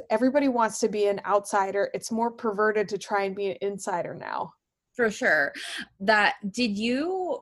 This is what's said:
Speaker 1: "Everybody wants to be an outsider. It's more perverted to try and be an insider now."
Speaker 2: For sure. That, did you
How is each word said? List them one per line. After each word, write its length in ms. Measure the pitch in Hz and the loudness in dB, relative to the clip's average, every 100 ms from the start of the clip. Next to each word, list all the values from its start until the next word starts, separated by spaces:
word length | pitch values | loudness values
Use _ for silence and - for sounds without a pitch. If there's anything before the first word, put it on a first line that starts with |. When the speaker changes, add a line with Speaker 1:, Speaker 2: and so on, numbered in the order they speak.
| - | -2
Speaker 1:
"Everybody 380 | 220 254 285 277 | 2 4 4 2
wants 320 | 240 220 214 | 2 0 2
to 100 | 220 | 0
be 180 | 208 202 | 2 2
an 140 | 202 - | 0 2
outsider. 640 | 202 202 208 196 196 196 | 0 2 0 2 0 -2
It's 180 | 196 - | -2 -6
more 200 | 226 233 | -2 -2
perverted 580 | 233 226 202 214 214 202 | -2 -4 2 2 2 -2
to 80 | 202 | -4
try 260 | - 208 | -2 -2
and 120 | 196 196 | -2 -2
be 160 | 196 | -4
an 60 | - | -4
insider 540 | 202 202 202 180 156 - | -6 -6 -4 -4 -4 -8
now." 380 | - 53 185 _ _ _ _ - | -8 -6 -8 _ _ _ _ -2
Speaker 2:
For 140 | 233 | 0
sure. 440 | 196 226 156 143 - - - - _ | 2 2 2 2 -4 -10 -10 -12 _
That, 340 | 196 214 202 - 202 | 2 4 4 0 -6
did 260 | 190 240 202 | -2 -2 0
you 600 | 226 254 320 381 359 - | 0 0 -2 -2 -4 -6